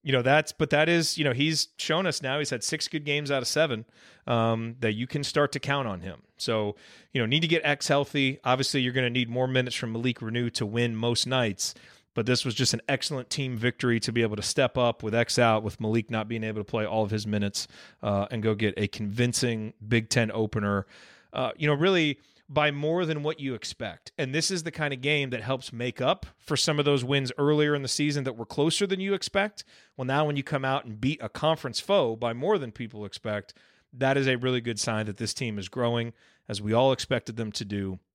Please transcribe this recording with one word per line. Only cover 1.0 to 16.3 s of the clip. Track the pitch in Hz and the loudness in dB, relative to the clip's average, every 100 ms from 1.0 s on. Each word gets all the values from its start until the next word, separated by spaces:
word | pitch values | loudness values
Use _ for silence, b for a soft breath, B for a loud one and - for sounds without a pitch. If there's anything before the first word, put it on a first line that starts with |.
| 156 - | 2 0
you | |
know, | 147 | 0
he's | 120 151 156 - - | 2 2 2 -2 -6
shown | - 160 190 | -2 0 0
us | - | -2
now, | 135 143 | -4 -2
he's | 147 | -2
had | 123 | -4
six | - 156 - | -4 -4 -4
good | 156 | -4
games | 147 143 143 | -2 -2 0
out | 139 | -2
of | 120 | 0
seven, | 151 156 110 113 B B B - | 2 2 0 -8 B B B 0
um, | 117 113 113 113 123 | 2 2 0 -4 -2
that | 120 | -2
you | 107 123 | -2 -4
can | 147 | -4
start | 143 147 147 | -2 0 0
to | 151 | 0
count | - 143 120 | -2 -2 -2
on | 92 | -6
him. | 95 80 _ _ | -10 -14 _ _
So, | - 113 104 - B B B | -2 0 -2 -6 B B B
you | 131 | -2
know, | 113 | 2
need | 151 | 2
to | 165 | 4
get | 165 | 2
X | 151 143 - | 2 -2 2
healthy. | 143 139 147 135 139 | 2 2 0 0 0
Obviously, | 123 131 131 143 | 0 2 2 0
you're | 123 | 0
gonna | 127 123 | 0 0
need | 123 117 | 0 -2
more | 120 127 | 0 0
minutes | 131 123 | 0 0
from | - 117 | -4 -4
Malik | 113 127 120 | -2 -2 -2
Reneau | 113 117 120 | -4 -2 -2
to | - 107 | -2 -2
win | 117 120 | 0 0
most | 110 117 117 123 | 0 0 0 0
nights, | 131 113 95 - - B B B | 0 0 -2 -6 -6 B B B
but | - | -2
this | 110 123 | 2 2
was | 131 | 0
just | 110 127 | 0 0
an | 117 - | 0 -2
excellent | 135 - 139 123 | -2 -2 -6 -6
team | - 131 120 | -4 -4 0
victory | 123 - 123 117 | -2 0 2 2
to | - | 2
be | 117 | 0
able | 113 104 | 0 0
to | |
step | - - 127 143 | -2 2 2 2
up | 120 - | 0 0
with | 110 | -2
X | 113 117 - | 0 2 4
out, | 117 110 | 4 4
with | 107 - | 0 -4
Malik | 110 113 110 | 0 0 0
not | 113 | -6
being | 107 | -4